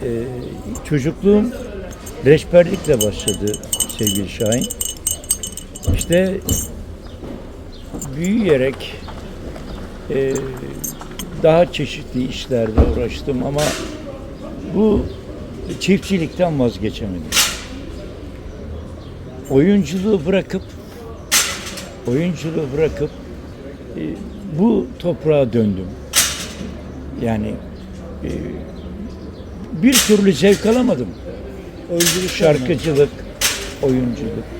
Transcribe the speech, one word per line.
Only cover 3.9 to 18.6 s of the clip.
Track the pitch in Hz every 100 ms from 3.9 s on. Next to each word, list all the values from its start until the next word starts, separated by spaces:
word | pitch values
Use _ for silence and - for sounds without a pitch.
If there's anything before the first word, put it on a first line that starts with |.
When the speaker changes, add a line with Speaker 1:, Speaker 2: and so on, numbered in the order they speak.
| -
Speaker 1:
sevgili | 107 98 92
Şahin. | - 107 117 - - - - - - - - - - - - - -
İşte | - 170 190 190 - - - - - - - - - 240 - - - - - 262 156 131
büyüyerek, | 175 220 202 139 127 127 - - - - - - - - - - - - -
e, | 139 135 135 135 127 139 139 - - - - - -
daha | 160 160 175
çeşitli | - 139 - - 127 127
işlerde | - - 127 113 107
uğraştım | 120 120 120 - - 127 127
ama | 143 151 - - - - - - - - - - 170
bu | 214 - - - - - - - - -
çiftçilikten | - 190 - 196 160 - 180 151
vazgeçemedim. | 123 95 104 - 107 87 80 90 - - - - - - - - - - - -